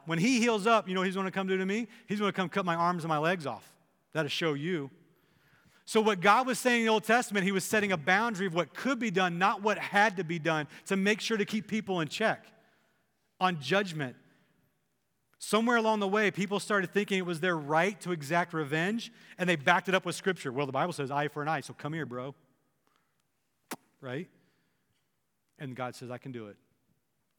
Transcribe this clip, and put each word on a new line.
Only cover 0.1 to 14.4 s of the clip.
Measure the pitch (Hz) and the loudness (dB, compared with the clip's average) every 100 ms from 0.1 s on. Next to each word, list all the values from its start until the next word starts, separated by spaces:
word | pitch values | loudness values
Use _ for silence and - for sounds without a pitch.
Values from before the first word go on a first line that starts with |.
| 165 | 0
he | 220 254 | 2 2
heals | 240 220 202 | 2 2 4
up, | 226 185 | 4 2
you | |
know | 185 | -2
what | 185 | -2
he's | 190 | -2
gonna | 190 | -4
come | 190 190 | -2 -2
do | 190 | 0
to | 190 | 0
me? | 208 233 - - | -2 -4 -10 -8
He's | 202 | -2
gonna | 202 | -2
come | 190 180 | 0 -2
cut | 196 | -2
my | 180 | 0
arms | 165 170 180 | 2 2 0
and | 160 | 0
my | 151 | 0
legs | 160 185 139 | 0 0 -4
off. | 104 - _ _ _ _ | -10 -14 _ _ _ _
That'll | 156 147 | -4 -2
show | - 170 | -2 -2
you. | 143 160 175 139 - _ _ _ _ _ _ _ _ | -2 -4 -4 -6 -14 _ _ _ _ _ _ _ _
So | - 226 | 0 2
what | 220 196 | 4 4
God | 202 220 262 | 6 6 6
was | 226 | 2
saying | 254 240 | 2 4
in | 226 | 4
the | |
Old | 220 | 2
Testament, | 214 233 - 202 | 4 2 2 0
he | 185 | 2
was | 190 | 0
setting | - 220 202 | 2 0 2
a | 180 | 0
boundary | 147 190 233 190 196 | 2 2 2 -2 -2
of | |
what | 165 160 | -2 -4
could | - 247 269 | -2 -2 0
be | 226 | 0
done, | 180 180 170 | 2 2 2
not | 196 214 | 2 2
what | 208 180 | 0 -2
had | 156 202 214 190 | 0 4 4 2
to | |
be | 160 170 | -4 -2
done, | 156 156 143 - - | 0 0 -2 -8 -4
to | 196 | 0
make | 196 214 | 2 0
sure | - 226 | 0 -2
to | |
keep | 202 220 - | -2 -4 -4
people | 214 196 180 | -6 -2 -2
in | 156 | -2
check | - 220 143 - _ _ _ _ _ _ _ _ - | 0 0 -2 -6 _ _ _ _ _ _ _ _ -2
on | 185 170 | -2 0
judgment. | 131 196 196 160 131 - _ _ | 0 0 0 -4 -8 -8 _ _